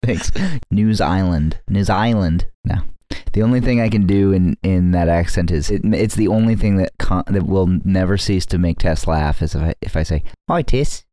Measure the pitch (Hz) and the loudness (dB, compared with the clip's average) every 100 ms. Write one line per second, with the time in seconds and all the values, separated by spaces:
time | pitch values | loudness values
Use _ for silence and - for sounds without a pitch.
0 | - 92 - - 190 151 - 98 107 107 | -2 -2 0 0 0 -2 -2 -2 0 0
1 | 82 92 95 85 76 - - 98 98 98 | 0 0 0 0 -2 -4 -4 -2 0 0
2 | 110 113 92 82 - - - 107 - - | 0 0 0 0 -2 -4 -6 -2 -4 -6
3 | _ - - - 107 127 123 120 113 107 | _ -10 -4 0 2 2 0 0 0 0
4 | 98 98 98 98 90 - - 92 90 90 | 2 2 2 4 2 0 -2 0 2 2
5 | 85 85 85 - 87 85 71 101 101 107 | 2 0 2 0 0 -2 0 -2 0 0
6 | 110 - 107 107 113 113 107 98 92 - | 0 0 0 2 2 2 2 2 0 0
7 | - 92 - 98 87 95 92 90 - 95 | 0 0 0 -2 0 0 2 0 0 0
8 | 92 98 - 95 90 92 85 82 - 80 | 0 0 0 -2 -2 -2 0 0 0 0
9 | - 80 76 76 80 - 78 - - - | 0 -2 0 0 -2 -2 -4 -4 -4 -4
10 | 80 80 - - _ 156 - 127 151 - | -2 -2 -4 -8 _ -4 2 2 2 -2
11 | - | -12